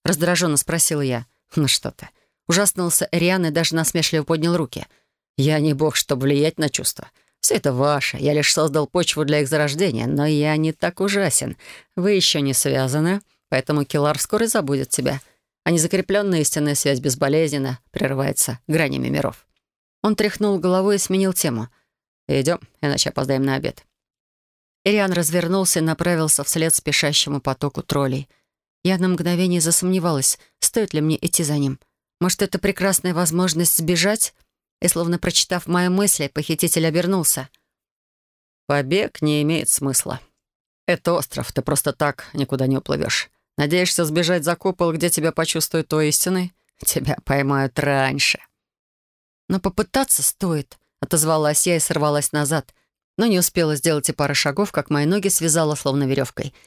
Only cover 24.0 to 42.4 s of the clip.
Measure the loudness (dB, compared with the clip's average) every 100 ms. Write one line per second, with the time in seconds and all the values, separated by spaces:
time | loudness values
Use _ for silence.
24 | _ _ _ _ _ _ _ _ 0 2
25 | 2 0 0 0 0 0 2 2 0 0
26 | 0 0 2 0 0 0 0 0 0 0
27 | 0 0 -2 -2 -4 -4 -4 -6 -4 -2
28 | 0 -4 -8 _ _ _ _ _ -2 0
29 | 0 0 0 0 2 2 2 0 0 0
30 | 0 0 0 -2 _ _ -2 0 -2 0
31 | 0 0 0 -2 0 0 -2 -4 _ _
32 | _ _ -2 0 -2 -2 -2 0 0 0
33 | 0 0 0 0 0 2 0 0 0 0
34 | 0 0 -4 -6 _ _ _ _ -2 0
35 | -2 -2 -2 -2 -2 -4 -2 0 2 2
36 | 0 0 -2 -4 -4 -2 0 2 2 0
37 | 0 0 0 -2 -6 _ _ _ _ _
38 | _ _ _ _ _ _ -4 -2 0 0
39 | -2 -2 0 2 2 0 0 -2 0 -2
40 | -4 -8 -12 _ _ _ _ _ -2 -2
41 | 0 -2 -2 -8 -6 -4 -2 -2 -2 0
42 | -2 -2 -8 -4